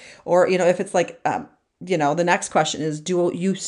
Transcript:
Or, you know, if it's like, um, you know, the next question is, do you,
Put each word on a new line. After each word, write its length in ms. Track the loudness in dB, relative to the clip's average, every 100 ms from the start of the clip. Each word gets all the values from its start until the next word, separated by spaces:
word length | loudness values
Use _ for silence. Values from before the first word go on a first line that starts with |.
| -20 -14
Or, 240 | 0 4 4
you 100 | 4
know, 100 | 2
if 120 | 2
it's 140 | 0
like, 260 | -2 -2 -2 -4
um, 240 | -4 -6 _ _ -14 -4
you 120 | 0
know, 160 | 0
the 100 | 0
next 260 | 2 0 0
question 320 | 0 0 -2
is, 200 | -4 -4
do 300 | -4 0 0
you, 220 | 0 -2 -2